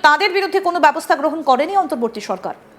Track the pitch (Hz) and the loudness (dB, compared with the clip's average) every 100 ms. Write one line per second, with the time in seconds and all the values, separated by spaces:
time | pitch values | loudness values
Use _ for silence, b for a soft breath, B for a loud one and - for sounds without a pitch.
0 | 302 302 415 370 339 392 359 339 294 302 | 4 4 2 0 -2 -2 -2 2 2 0
1 | - 277 294 320 277 254 320 392 330 277 | -2 -2 -2 -2 0 0 2 0 -2 -2
2 | 226 214 - 190 170 - - | -4 -6 -8 -8 -10 -12 -20